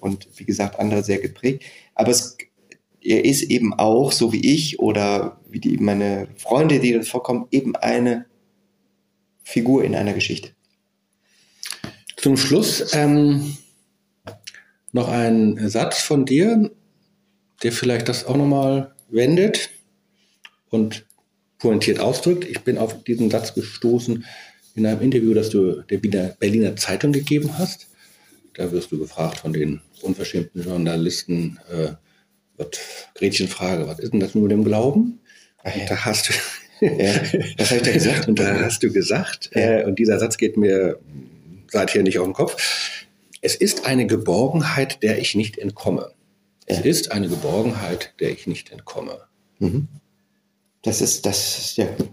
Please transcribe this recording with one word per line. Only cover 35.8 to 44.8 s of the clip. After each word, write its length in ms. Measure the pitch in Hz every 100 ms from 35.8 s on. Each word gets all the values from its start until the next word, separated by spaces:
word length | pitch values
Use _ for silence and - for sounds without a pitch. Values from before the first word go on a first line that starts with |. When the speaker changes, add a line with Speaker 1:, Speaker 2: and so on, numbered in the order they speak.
Speaker 2:
Und 80 | 95
da 140 | 98
hast 240 | 117 104 -
du 40 | - - - - -
Speaker 1:
Ja. 300 | 190 - 98 104 - - - -
Was 120 | 107
hab 60 | 123
ich 60 |
da 80 | 123
gesagt? 340 | 107 101 143 -
Speaker 2:
<laughs> 20 |
Und 100 | 107
da 200 | 101 101
hast 220 | 85 -
du 100 | 110
gesagt, 580 | 98 165 127 190 - -
Speaker 1:
Ja. 60 | -
Speaker 2:
äh, 240 | 107 113
und 140 | 101 95
dieser 180 | 110 101
Satz 180 | 113 -
geht 200 | 110 107
mir 420 | 104 95 90 - - 71 64 - - 92 -
seither 340 | 107 92 107
nicht 160 | 95 92
auf 80 | 92
den 60 |
Kopf, 720 | 95 - - - - - - - _ _ -
„Es 140 | -
ist 320 | - 202 - 127
eine 200 | 131 110
Geborgenheit, 920 | 110 110 98 135 165 147 -